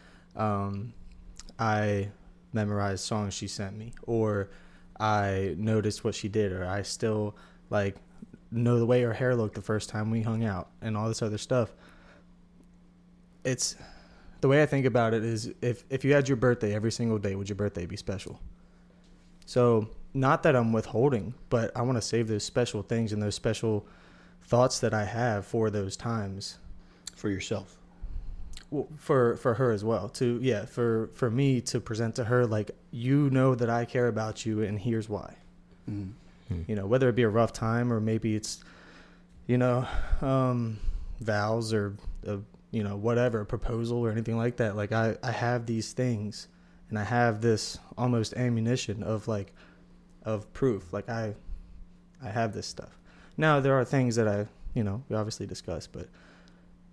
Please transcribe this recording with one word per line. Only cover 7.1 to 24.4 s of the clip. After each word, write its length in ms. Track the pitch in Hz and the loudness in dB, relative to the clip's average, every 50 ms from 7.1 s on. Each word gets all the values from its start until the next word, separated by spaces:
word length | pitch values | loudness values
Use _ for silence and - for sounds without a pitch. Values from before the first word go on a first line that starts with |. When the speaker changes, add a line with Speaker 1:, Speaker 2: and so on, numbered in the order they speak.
| 107 107 104 104 104 - - - - - - - | 0 0 -2 -2 -6 -10 -16 -20 -20 -20 -8 -2
Speaker 1:
like, 280 | 107 104 101 101 95 - - - - - - - - - - - | 0 0 0 0 -2 -6 -12 -20 -20 -20 -20 -20 -20 -20 -16 -6
know 280 | - 117 120 120 120 120 | -2 0 2 4 4 4
the 80 | 117 | 4
way 160 | 113 123 123 123 | 4 4 4 4
her 100 | 117 110 | 2 0
hair 220 | - 131 127 127 | 0 0 2 2
looked 200 | 120 110 104 - | 2 0 -2 -4
the 40 | 110 101 | -6 -4
first 280 | - 110 107 - - | -2 -2 -2 -2 -4
time 200 | - 107 107 107 | -4 -4 -2 0
we 120 | 113 113 107 | 0 0 0
hung 220 | 117 113 110 113 | 0 0 0 0
out, 260 | 110 98 92 - - - - | 0 -2 -2 -6 -8 -12 -10
and 160 | - 113 107 | -6 -4 -4
all 120 | 104 107 113 | -2 -2 -2
this 120 | 113 - | -2 -2
other 160 | 120 107 107 107 | -2 -2 -2 -4
stuff, 340 | - - 131 127 113 - - - - - - - - - - - - - - - - - - - - - - - - - - - - - - - - - - - - | -2 0 2 2 2 0 -4 -10 -20 -20 -20 -20 -20 -20 -20 -20 -20 -20 -20 -20 -20 -20 -20 -20 -20 -20 -20 -20 -20 -20 -20 -20 -20 -20 -20 -20 -20 -20 -20 -6 -4
it's, 320 | 127 127 - - - - - - - - - - - - - - - - - | -4 -2 -2 -2 -4 -4 -8 -14 -20 -20 -20 -20 -20 -20 -20 -20 -20 -6 0
the 80 | - 135 | 4 6
way 140 | 135 147 151 | 6 6 6
I 40 | |
think 200 | 143 - 139 131 | 6 4 2 2
about 280 | 131 113 123 117 110 113 | 4 4 4 4 4 2
it 100 | 113 107 | 2 0
is 280 | 117 117 110 113 101 - - - | 0 -2 -2 -4 -6 -6 -4 -2
if, 220 | 123 117 - - - | -2 -2 -4 -6 -6
if 140 | 131 131 - | -4 0 2
you 80 | 135 143 | 4 4
had 160 | 143 135 127 | 4 4 4
your 80 | 139 | 2
birthday 380 | 113 117 127 120 117 - 104 104 | 4 4 4 4 4 2 0 0
every 180 | 107 104 113 110 | 0 0 0 0
single 260 | - 120 113 110 107 | 0 0 0 0 0
day, 160 | 101 101 95 | 0 -2 -4
would 140 | 98 101 98 | -4 -4 -6
your 80 | 104 | -4
birthday 300 | 98 104 101 - - 87 | -2 -2 -2 -2 -4 -6
be 100 | 82 95 | -8 -8
special? 440 | 98 - - 98 95 - - - - - - - - - - - - - - _ - - - - - - - - - - | -8 -6 -6 -6 -6 -8 -10 -12 -14 -14 -16 -16 -18 -20 -20 -20 -20 -20 -20 _ -20 -20 -20 -20 -20 -20 -20 -20 -20 -20
So, 420 | - - 123 123 120 117 110 107 107 - - - - - | -2 2 4 6 6 6 4 2 0 -6 -12 -14 -6 -2
not 280 | 135 131 131 139 131 - | 2 4 4 4 4 4
that 100 | 165 143 | 4 6
I'm 160 | 127 117 113 113 | 6 4 4 2
withholding, 600 | 110 107 - - 110 127 147 135 107 90 98 123 - - - | 0 0 0 2 2 4 4 2 0 -2 -6 -10 -12 -4 -2
but 200 | 127 120 113 - - | 0 0 0 0 -2
I 60 | 123 120 | -2 -2
wanna 200 | 127 131 117 - | 0 0 0 0
save 260 | - - 120 117 110 | 0 0 0 0 0
those 160 | 110 104 - | 0 -2 -4
special 380 | - - 127 123 - - 107 98 | -2 0 0 0 0 0 -4 -4
things 300 | - 120 117 113 107 107 | -2 -2 0 0 0 -2
and 100 | 104 104 | -2 -2
those 120 | 104 101 | -2 -2
special 520 | - - 120 110 - - 113 110 104 - - - - - - - - - - - - | -2 -2 -2 -2 0 0 0 0 0 -2 -6 -14 -20 -20 -20 -20 -20 -20 -20 -20 -20